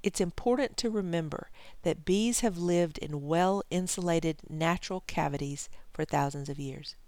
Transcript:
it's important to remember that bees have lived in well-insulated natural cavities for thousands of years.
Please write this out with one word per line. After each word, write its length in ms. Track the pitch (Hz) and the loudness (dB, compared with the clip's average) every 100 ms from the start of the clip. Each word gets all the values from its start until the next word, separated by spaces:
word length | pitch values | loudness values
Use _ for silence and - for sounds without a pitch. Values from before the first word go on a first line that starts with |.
it's 180 | 202 - | 0 0
important 560 | 175 - 240 254 262 - | -2 0 2 2 0 0
to 120 | 233 | -2
remember 600 | 214 180 170 156 - - - - - | 0 0 0 -2 -6 -10 -16 -16 -2
that 220 | 170 160 156 | -2 0 2
bees 340 | 196 226 233 | 4 4 4
have 180 | 233 170 | 2 2
lived 400 | 175 175 170 - | 2 4 4 0
in 300 | 151 147 143 | -6 -4 2
well-insulated 1120 | 165 185 196 - 180 185 - 175 165 165 156 - | 4 4 2 0 -2 0 -2 2 2 2 -2 -8
natural 520 | 156 165 180 - 185 - | 0 0 0 -2 -8 -4
cavities 640 | - 151 143 143 143 - - - | 0 0 0 -4 -6 -10 -10 -10
for 120 | - 156 | -4 0
thousands 440 | 151 139 143 139 | 2 0 -2 -6
of 80 | 143 | -6
years. 380 | 135 143 147 - | -8 -8 -12 -14